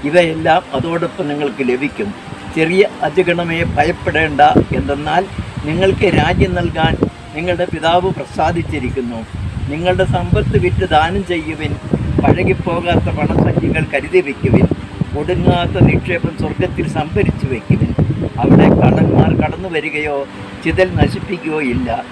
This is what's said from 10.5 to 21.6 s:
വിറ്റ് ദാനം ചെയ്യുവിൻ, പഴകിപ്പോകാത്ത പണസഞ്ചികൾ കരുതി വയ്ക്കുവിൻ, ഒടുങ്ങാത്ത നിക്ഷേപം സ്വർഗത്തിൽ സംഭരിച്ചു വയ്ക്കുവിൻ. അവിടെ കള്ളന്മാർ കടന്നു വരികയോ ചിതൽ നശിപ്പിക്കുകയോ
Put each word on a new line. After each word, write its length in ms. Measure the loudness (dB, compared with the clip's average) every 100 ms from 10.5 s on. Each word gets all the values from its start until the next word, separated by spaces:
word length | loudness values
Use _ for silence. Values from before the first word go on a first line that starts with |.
| 2 2
വിറ്റ് 220 | 0 2 2
ദാനം 280 | 2 0 -2
ചെയ്യുവിൻ, 420 | -4 -4 -6 -6 -6 -4 -4 0 2
പഴകിപ്പോകാത്ത 840 | 4 4 2 0 0 -2 0 0 0 -2
പണസഞ്ചികൾ 680 | 0 2 2 2 0 0 0
കരുതി 280 | -2 2 0 0
വയ്ക്കുവിൻ, 400 | 0 4 4 4 0 -6 -6 -4 -4
ഒടുങ്ങാത്ത 540 | -2 2 2 2 0 4 4
നിക്ഷേപം 440 | 4 0 -2 -2 -4
സ്വർഗത്തിൽ 440 | -6 -2 -4 -2 -4 -4
സംഭരിച്ചു 480 | -2 0 0 -2 -4
വയ്ക്കുവിൻ. 360 | -6 0 0 2 0 -2 -2 -4 -2
അവിടെ 240 | 6 8 8 6
കള്ളന്മാർ 520 | 4 4 4 4 4 2
കടന്നു 280 | 0 -2 -4
വരികയോ 420 | -4 -4 -4 -4 -4 -6 -12 -14 -6
ചിതൽ 240 | -4 2 2 4
നശിപ്പിക്കുകയോ 600 | 2 0 -6 -6 -4 -2